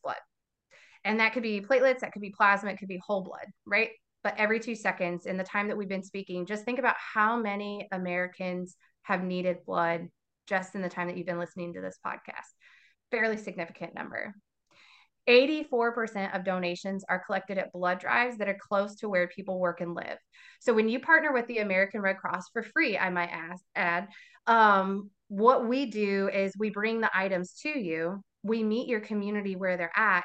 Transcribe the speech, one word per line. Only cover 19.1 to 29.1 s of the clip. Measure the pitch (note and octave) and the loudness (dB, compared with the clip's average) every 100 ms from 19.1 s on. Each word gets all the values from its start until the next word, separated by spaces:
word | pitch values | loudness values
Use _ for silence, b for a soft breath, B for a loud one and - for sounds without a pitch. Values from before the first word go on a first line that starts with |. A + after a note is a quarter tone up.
| F#3 F3 | 0 0
people | - G3 F#3 | -4 -6 -2
work | F3+ E3+ | -2 -2
and | F3 | -6
live. | E3+ - - _ B B B | -6 -8 -10 _ B B B
So | - | 2
when | A3 A3 | 4 4
you | B3 | 2
partner | - D#4+ D#4 | 6 6 6
with | B3+ A#3 | 2 0
the | A#3 | -2
American | G#3 F#3 G3 G#3+ | 2 2 2 2
Red | G3 F#3+ | 0 0
Cross | - F#3 - | -2 -4 -4
for | A#3 | -8
free, | A3 D#4 D4+ G3 | -2 0 2 2
I | F#3 | 0
might | F3+ F3 | 0 -2
ask, | D#3+ E3 F#3 - | -4 -10 -12 -8
add, | - F3+ F3 G3 B B B - | -2 0 0 -4 B B B 4
um, | A3+ G#3+ G3 F#3+ G3 G#3 _ _ | 8 8 8 4 -2 -6 _ _
what | G3+ A3+ C4 A#3 | 4 6 6 4
we | C4 C4+ | 0 0
do | G#3 G3+ G3 G3 | -2 0 2 0
is | G3 G3 F#3+ | 0 -2 0
we | G#3+ | -4
bring | G3+ A3 A3+ | 0 -2 0
the | A3 | 0
items | F#3 F#3+ F3+ F3+ - | 2 0 0 -4 -6
to | D4+ | -6
you. | D4 F3+ D#3+ E3 G3 - _ | -4 -2 -2 -2 -4 -12 _
We | G3+ A3+ | -2 0
meet | G#3+ A3 A#3+ | 2 0 0
your | A3 | -2
community | G#3+ | -2